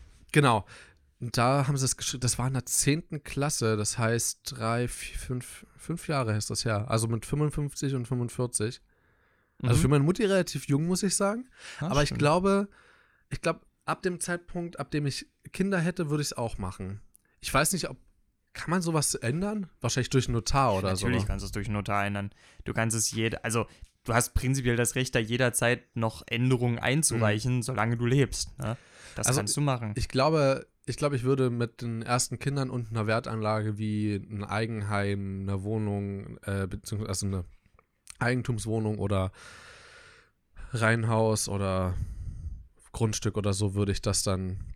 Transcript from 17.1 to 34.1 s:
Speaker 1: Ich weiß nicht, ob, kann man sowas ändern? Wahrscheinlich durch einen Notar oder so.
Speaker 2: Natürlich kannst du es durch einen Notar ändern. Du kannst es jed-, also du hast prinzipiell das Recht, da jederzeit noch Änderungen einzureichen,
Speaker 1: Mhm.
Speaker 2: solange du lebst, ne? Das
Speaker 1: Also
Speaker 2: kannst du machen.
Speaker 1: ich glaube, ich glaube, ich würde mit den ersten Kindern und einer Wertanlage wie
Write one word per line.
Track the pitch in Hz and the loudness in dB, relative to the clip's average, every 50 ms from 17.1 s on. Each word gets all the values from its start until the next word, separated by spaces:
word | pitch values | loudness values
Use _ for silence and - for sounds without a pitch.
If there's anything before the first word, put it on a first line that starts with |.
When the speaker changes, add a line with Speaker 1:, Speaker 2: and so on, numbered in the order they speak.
| _ - _ _ _ _ | _ -20 _ _ _ _
Speaker 1:
Ich | - - - | -10 0 2
weiß | 135 165 - | 2 2 2
nicht, | 190 165 175 - | 0 -2 -4 -6
ob, | 131 - _ _ _ _ _ _ _ _ _ _ | -8 -14 _ _ _ _ _ _ _ _ _ _
kann | - - - 151 | -14 -10 -4 -2
man | 175 190 | 0 0
sowas | 160 170 160 156 135 - - | 0 2 2 2 2 2 -2
ändern? | - 113 113 139 170 196 208 220 214 185 - _ - | -2 -2 -2 -2 0 -2 -2 -4 -6 -8 -8 _ -4
Wahrscheinlich | - 117 - 143 - - | -4 0 0 0 0 4
durch | 139 131 - | 4 2 4
einen | - 120 | 4 -2
Notar | 113 - - - 139 135 117 98 | -2 0 2 2 4 4 4 4
oder | 95 98 95 95 | 2 2 0 0
so. | 92 107 | 2 2
Speaker 2:
Natürlich | 123 123 117 101 | 2 2 2 2
kannst | 98 80 - - | 0 0 -2 -2
du | |
es | 90 | -4
durch | - 104 95 110 | -6 -4 -4 -2
einen | 104 | -2
Notar | 104 95 - 101 101 101 | -2 -2 0 0 0 0
ändern. | 101 101 101 101 101 - _ - - - - - | 0 -2 -4 -6 -6 -10 _ -20 -20 -20 -12 -8
Du | 110 113 | -4 0
kannst | 113 113 113 113 | 0 2 2 2
es | 110 104 - | 2 0 0
jed-, | - 113 110 113 - - - | 0 0 0 0 -2 -2 -4
also | 117 110 117 107 - - - - - _ _ - | -2 0 0 -2 -2 -8 -20 -20 -20 _ _ -4
du | 120 | 2
hast | 113 123 - - - | 4 4 4 4 0
prinzipiell | - 131 127 135 135 123 123 117 | 0 2 2 0 2 2 2 2
das | 120 120 - - | 2 2 2 0
Recht, | 127 127 - - | 0 -2 0 0
da | 123 | 0
jederzeit | 110 107 120 123 127 120 - - 123 117 123 123 - _ - | 0 0 2 2 2 2 2 2 2 2 2 0 -2 _ -4
noch | 117 113 110 - - - | -2 -2 -2 -2 -6 -8
Änderungen | - 117 117 127 127 131 117 123 120 117 - | -4 0 2 4 4 4 4 4 0 0 0
einzureichen, | - 127 135 160 151 - 117 117 110 104 107 107 123 127 123 | 0 2 2 2 2 2 2 4 2 2 2 2 0 0 0
Speaker 1:
Mhm. | 123 | 0
Speaker 2:
solange | 113 131 127 104 110 117 120 | 0 -2 -2 0 0 0 0
du | 113 120 | 2 2
lebst, | 120 135 143 127 - - - - - - - | 4 4 4 4 2 0 -6 -6 -6 -8 -6
ne? | - 107 127 - - - - - - - - | -6 -6 -6 -6 -12 -20 -20 -20 -20 -12 -8
Das | - - 120 | -2 0 2
Speaker 1:
Also | 131 151 | 2 2
Speaker 2:
kannst | 208 196 - | 2 0 0
du | 165 | 0
machen. | 147 139 127 113 113 107 104 | 2 0 0 0 -2 -4 -2
Speaker 1:
ich | 127 - - | -2 -4 0
glaube, | - 131 135 156 160 151 139 135 135 - - _ _ _ - | 2 2 4 4 4 4 4 4 2 2 -2 _ _ _ -8
ich | - 117 - | -8 -4 -2
glaube, | 147 143 143 | 0 0 0
ich | 117 123 | 0 2
würde | 131 139 131 131 123 | 2 4 4 2 2
mit | 120 117 120 113 _ - | 2 0 -2 -4 _ -8
den | 120 117 113 113 | -8 -6 -6 -6
ersten | 113 123 123 123 - - 123 - | -2 0 0 0 0 -2 -4 -4
Kindern | - 143 143 139 131 127 | -2 -2 0 0 -2 -2
und | 127 120 113 107 | -4 -4 -4 -2
einer | 110 113 104 | -2 0 2
Wertanlage | 110 110 120 - - 110 110 107 107 110 110 107 107 104 104 | 2 2 0 0 -2 -4 -2 0 0 0 2 0 -2 -2 -2
wie | 110 107 107 104 104 104 | -2 -2 0 0 0 0